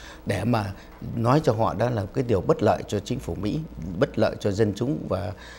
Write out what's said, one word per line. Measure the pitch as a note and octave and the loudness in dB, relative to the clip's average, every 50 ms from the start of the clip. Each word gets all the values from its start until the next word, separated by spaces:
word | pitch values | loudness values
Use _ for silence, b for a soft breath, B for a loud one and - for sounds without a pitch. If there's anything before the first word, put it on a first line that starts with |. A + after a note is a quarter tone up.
| B B B B B | B B B B B
để | - G#2+ F2+ G2 | -2 -2 0 2
mà | A#2+ A#2+ A2 G2+ G2 F#2+ B B B B - - B2+ - | 2 2 2 0 -2 -6 B B B B -12 -10 -6 -4
nói | A#2 A2+ A#2 C3 D#3+ D#3+ | 0 4 4 4 6 4
cho | C3+ A2 | 4 2
họ | A2 A2 F#2 D2+ | 4 2 0 2
đó | F#2+ A2+ B2 | 2 0 2
là | B2 G#2+ G2 F#2+ - | 2 0 -2 -2 -2
cái | C3 C3 | -2 0
điều | A#2+ G#2+ F2+ | 2 2 2
bất | F2 - - - G#2 | 4 2 2 4 4
lợi | G#2+ F#2 - - | 4 4 2 0
cho | - - G2+ | -2 -4 -4
chính | - - B2 B2+ | -2 -2 -4 -4
phủ | - - E2+ | -4 -6 -6
Mỹ, | F2 F#2+ G#2+ - D#3 D#3+ - - - - F#2+ E2+ F2+ | -4 -2 -2 -2 -2 -4 -6 -10 -10 -8 -6 0 0
bất | B2+ - - G#2+ | 0 0 2 2
lợi | G#2+ F2 - - | 2 2 2 0
cho | - G#2+ | -2 0
dân | F#2+ G2+ A2+ G#2 G2 | 2 4 2 2 2
chúng | - A#2 B2+ D#3 D#3 - G#2+ | 0 -2 -2 -2 -2 -2 -2
và | G2 F2+ F#2+ F#2+ F#2 B B B B | -2 -2 -2 -4 -8 B B B B